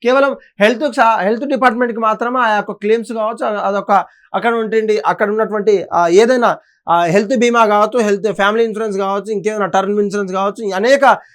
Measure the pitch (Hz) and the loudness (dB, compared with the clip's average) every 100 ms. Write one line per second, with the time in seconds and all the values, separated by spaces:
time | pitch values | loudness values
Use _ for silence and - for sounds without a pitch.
0 | 233 269 277 247 _ - 208 233 285 247 | 2 4 2 -2 _ 0 2 2 -2 2
1 | 226 214 185 226 277 262 254 226 247 226 | 2 2 0 0 0 0 -2 -2 -4 -2
2 | 220 214 240 254 233 208 202 - 208 226 | -2 -2 -2 -2 0 -2 -4 -6 -2 -2
3 | 220 226 214 226 233 208 196 202 196 196 | -4 -6 -6 -4 -6 -4 -4 -4 0 0
4 | 175 _ _ 190 214 233 220 226 220 214 | 0 _ _ -4 -2 -2 -2 -2 0 0
5 | 160 180 208 214 208 208 208 196 - 170 | 0 -2 0 -2 -2 -2 0 0 0 0
6 | 170 180 233 254 220 165 _ _ - 170 | 4 4 4 4 0 -2 _ _ -2 0
7 | 170 190 214 254 240 233 220 208 208 247 | 2 0 0 0 2 2 2 2 0 0
8 | 208 202 202 196 202 220 226 208 220 196 | 0 0 -2 0 0 0 -2 -2 -4 -4
9 | 196 196 202 208 190 214 190 190 190 208 | -4 -4 -4 -4 -4 -4 -2 0 0 -2
10 | 202 208 196 190 196 202 214 185 226 277 | -2 -4 -6 -4 -4 -4 -6 -2 2 4
11 | 269 202 - | 4 2 -2